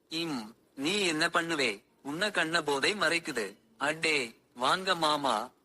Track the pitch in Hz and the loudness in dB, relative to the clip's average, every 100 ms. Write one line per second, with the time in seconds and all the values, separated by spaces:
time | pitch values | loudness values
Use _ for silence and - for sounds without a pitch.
0 | _ 160 165 135 110 - _ - 143 208 | _ -6 -4 -4 -8 -14 _ -6 -2 0
1 | 185 156 165 170 165 160 127 101 - _ | 0 2 0 0 0 0 0 -2 -10 _
2 | 135 156 208 185 160 170 147 139 147 208 | -8 -4 -2 0 0 0 0 0 0 2
3 | 160 170 160 123 98 - _ - 139 160 | 2 0 -2 -4 -6 -8 _ -4 -4 0
4 | 160 151 120 - _ - 131 175 190 175 | 0 0 -2 -8 _ -2 0 2 2 2
5 | 156 151 139 107 123 - | 2 2 2 0 -2 -10